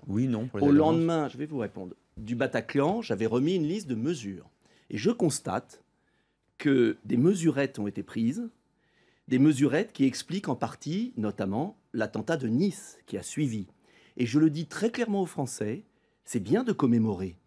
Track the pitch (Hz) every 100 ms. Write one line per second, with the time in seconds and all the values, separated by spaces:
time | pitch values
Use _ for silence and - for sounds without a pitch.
0 | - 101 131 113 123 104 143 143 156 165
1 | 165 165 139 113 151 147 104 - 92 -
2 | _ - 110 120 135 - 113 139 143 220
3 | 226 98 110 117 143 185 151 196 170 117
4 | 131 170 104 92 - _ _ _ - -
5 | 139 240 175 - - 98 - - _ _
6 | _ _ _ _ _ - 147 135 113 -
7 | 104 120 151 196 160 135 139 123 104 98
8 | 92 - 117 170 233 - _ _ _ _
9 | _ _ - 127 147 135 139 143 220 -
10 | 135 123 - 185 196 120 - - - 175
11 | 247 175 107 101 98 104 180 - _ 120
12 | 107 - 110 165 123 117 196 - - -
13 | - 98 - - 147 110 92 _ _ _
14 | _ - 120 139 160 147 165 - 226 226
15 | 226 196 180 - 131 - 104 139 - _
16 | _ _ - 117 95 185 254 196 135 117
17 | 110 92 95 87